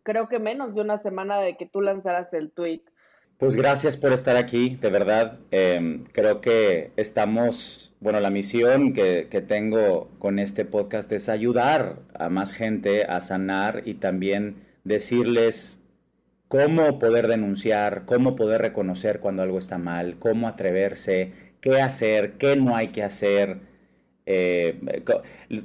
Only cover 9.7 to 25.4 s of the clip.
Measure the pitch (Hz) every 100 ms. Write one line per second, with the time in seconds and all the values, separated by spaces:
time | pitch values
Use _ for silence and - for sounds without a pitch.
9.7 | 110 104 87 - - 101 101 101 101 101
10.7 | 107 101 107 101 104 107 107 117 120 127
11.7 | 151 104 80 - - 82 92 98 - 113
12.7 | 107 101 104 101 90 92 95 95 95 101
13.7 | 110 - 104 98 92 95 98 104 101 -
14.7 | _ - 104 - 120 117 120 113 110 -
15.7 | - _ _ _ _ _ _ _ 135 147
16.7 | 165 156 139 117 117 113 113 101 98 113
17.7 | 104 104 98 92 123 131 127 107 110 107
18.7 | - 95 92 110 104 101 95 92 92 92
19.7 | 92 85 87 87 85 113 113 117 107 95
20.7 | 92 98 - - 92 92 - - _ -
21.7 | 135 131 135 110 107 104 - 139 139 131
22.7 | 117 110 - 101 - 101 101 98 95 -
23.7 | _ _ _ _ _ - 95 90 87 85
24.7 | 82 - - - - - -